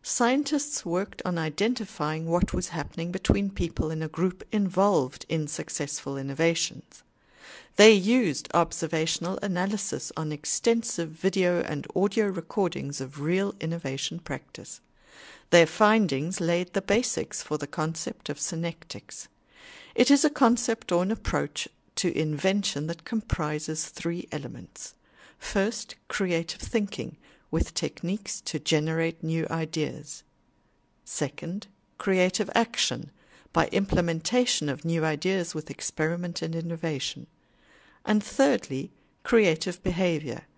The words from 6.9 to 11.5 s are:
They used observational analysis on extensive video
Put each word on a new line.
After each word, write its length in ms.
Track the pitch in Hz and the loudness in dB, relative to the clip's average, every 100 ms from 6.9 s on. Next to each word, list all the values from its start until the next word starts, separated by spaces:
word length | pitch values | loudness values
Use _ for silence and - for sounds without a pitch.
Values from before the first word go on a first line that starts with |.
| - _ _ _ _ - - - - | -20 _ _ _ _ -20 -20 -14 8
They 160 | 214 | 8
used 560 | 214 185 247 208 135 - | 8 6 4 4 0 0
observational 840 | 170 170 - 156 165 160 - 170 190 | 0 2 0 -2 0 0 -2 -4 -4
analysis 680 | 202 180 190 208 - - - | -2 -2 -2 -2 -2 -4 -6
on 160 | - 156 | -4 -4
extensive 800 | 151 - - - 233 - - 165 | -4 -2 0 2 2 2 -2 -4
video 540 | 160 190 190 180 | 0 0 2 2